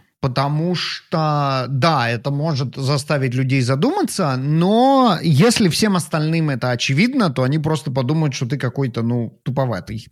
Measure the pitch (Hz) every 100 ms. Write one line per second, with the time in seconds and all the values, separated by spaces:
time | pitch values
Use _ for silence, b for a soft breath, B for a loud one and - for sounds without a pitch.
0 | _ - 135 131 139 151 170 175 - -
1 | - 165 156 147 143 131 127 135 170 147
2 | 117 117 143 143 165 135 131 135 135 147
3 | 147 147 131 127 135 139 123 135 233 403
4 | 311 - 151 127 139 156 180 220 262 269
5 | 247 175 - 139 233 233 185 - 214 185
6 | - 160 156 165 156 123 127 123 - 139
7 | 240 277 185 127 131 156 151 156 143 131
8 | 127 160 151 127 117 139 127 139 135 123
9 | 117 120 110 _ - 131 127 95 85 110
10 | -